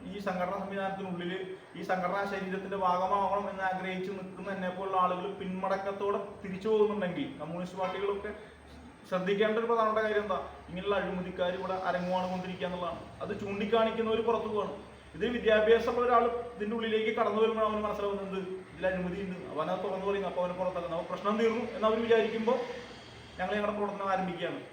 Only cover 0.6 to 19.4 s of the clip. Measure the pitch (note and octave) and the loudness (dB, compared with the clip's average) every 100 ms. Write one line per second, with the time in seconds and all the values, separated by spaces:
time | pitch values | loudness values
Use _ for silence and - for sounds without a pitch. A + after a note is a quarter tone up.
0.6 | G3 G3 F#3+ F#3 F#3 F3 F3 F#3+ F#3 - | -4 -4 -4 -4 -4 -4 -4 -4 -6 -10
1.6 | - F3 F3 F#3 F3+ G3 G3 F#3+ F#3 F#3+ | -14 -10 -2 0 0 0 -2 -4 -4 -4
2.6 | F#3 G3 F#3 C4+ F#3+ G3+ F#3 G3+ G3+ F#3 | -4 0 2 4 4 2 2 0 -2 -2
3.6 | F#3+ F#3 F#3 F#3 F#3 F#3+ F3+ F3+ F#3 F#3+ | -2 0 -2 -4 -4 -6 -8 -8 -6 -4
4.6 | F3+ F3+ F#3+ F#3+ F3+ F3+ G3+ - F#3 F#3 | -4 -4 0 2 4 2 -4 -6 -6 -2
5.6 | F#3+ F#3+ G3 G3+ G3+ G3+ - - F#3+ F#3 | 0 0 0 -2 0 0 -4 -10 -8 -4
6.6 | A3 G#3+ G#3 G3+ F3+ C#3+ C3 B2+ D3+ F3 | 2 4 4 4 0 -2 -4 -6 -6 -6
7.6 | F3+ F#3+ F#3 F#3+ G3+ G3+ G#3 G3+ - - | -6 -2 -2 0 -2 -2 -6 -10 -14 -18
8.6 | - - - - - F3+ F3+ G3+ G#3+ A3 | -20 -18 -18 -20 -4 -2 2 4 4 4
9.6 | A3+ A#3 A3 G#3+ A3 G#3 G#3 F3+ - - | 4 4 4 4 2 2 2 -2 -2 -12
10.6 | - F3 G3 G3 F3+ F#3 F3 F3+ F3 F#3 | -10 -6 0 0 0 -4 -4 0 0 0
11.6 | F3+ F#3+ F#3 F3+ F3+ F#3 F#3 F3+ F#3 F3+ | -4 -2 0 0 0 0 0 -2 -4 -4
12.6 | F3+ F3+ - - - - E3+ G3+ G3+ G3+ | -4 -2 -4 -6 -12 -10 -8 -6 -4 -4
13.6 | G#3 A3+ A3 A3+ A3 A3+ A3+ A3 A3 G#3 | 2 4 4 2 0 2 2 2 0 -2
14.6 | F#3 - - - - D#3+ A3 A#3+ G3+ G#3+ | -2 -6 -14 -20 -16 -4 -2 2 6 6
15.6 | G#3+ A3+ B3 A#3+ A#3+ A#3 A#3 - - - | 8 6 6 2 6 6 6 0 -6 -6
16.6 | G#3 A#3 A3 A3 A3 A#3 G#3+ G#3 A3 A3 | -2 0 2 2 2 2 2 4 4 4
17.6 | G#3+ G#3 G#3 G3+ G3+ G3 F#3+ F#3+ F#3 F#3+ | 2 2 -2 0 -2 -2 -4 -4 -6 -8
18.6 | - - F#3 F3+ F3+ G3 F#3+ F3+ | -10 -2 0 0 -2 -4 -6 -6